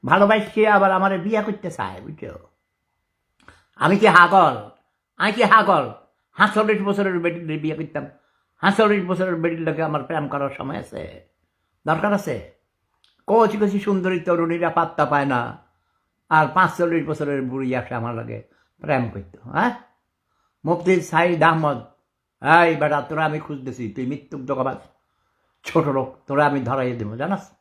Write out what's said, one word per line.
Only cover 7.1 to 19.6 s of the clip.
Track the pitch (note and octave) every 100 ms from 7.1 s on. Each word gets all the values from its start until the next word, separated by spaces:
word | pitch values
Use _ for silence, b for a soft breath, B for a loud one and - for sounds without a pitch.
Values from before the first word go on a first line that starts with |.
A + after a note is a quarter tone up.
| F3+
বেটির | E3+ E3+ E3+ D#3
বিয়ে | D#3 D3+
করতাম? | D#3 D3 C#3 - _ _ _ _
সাতচল্লিশ | F#3 G3 G#3+ G#3 F3+
বছরের | F#3 F#3 E3
বেটির | E3 E3
লোকে | E3 D3+
আমার | D#3 D3+
প্রেম | - D#3+ D3
করার | C#3+ C#3
সময় | - C3+ D3
আছে? | - - - - _ _ _ _ _ _ D3
দরকার | D#3+ G#3
আছে? | G3+ F3+ A#2+ E2+ _ _ _ _ _ _ _ -
কচি | A3 A3 G#3+
কচি | G#3 G3
সুন্দরী | G3 G3 F3+ F#3
তরুণীরা | E3+ E3+ E3+ E3+ E3+
পাত্তা | E3 E3 -
পায় | D3 D3
না, | C#3 B2+ A#2+ - _ _ _ _ _ _ _
আর | D#3+ D3+
পাঁচচল্লিশ | F#3 F3+ - E3+ E3 D3
বছরের | D3+ D3 C#3+
বুড়ি | C3 C3 C3 B2+
আসে | A#2
আমার | B2 A2+
লগে | A2+ A2+ A2 - _ _ _
প্রেম | - C3+ A#2+
করতো, | G2+ F#2+ - A#2+
হ্যাঁ? | D3